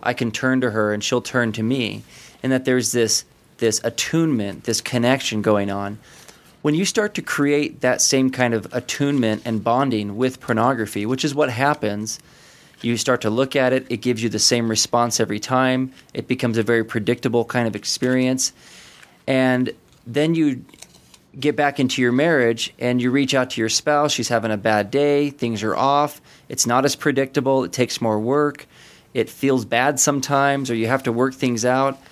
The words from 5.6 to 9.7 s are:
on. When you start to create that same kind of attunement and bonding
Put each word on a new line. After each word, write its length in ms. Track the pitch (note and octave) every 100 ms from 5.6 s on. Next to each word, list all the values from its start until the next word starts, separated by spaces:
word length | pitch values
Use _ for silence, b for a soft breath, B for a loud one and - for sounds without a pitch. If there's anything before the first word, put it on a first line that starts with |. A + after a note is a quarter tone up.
| G2+
on. 280 | G2+ G2+ G#2+ B B B B B B
When 120 | D3+
you 120 | D#3 G3
start 280 | - G#3
to 80 | -
create 600 | - - C#3+ D3 D3 -
that 180 | B2+ B2
same 300 | - C3+ C3
kind 240 | C3 B2
of 120 | A#2 F#2+
attunement 720 | B2 - - C#3+ C#3+ A2+ A2
and 180 | - A2
bonding 540 | G2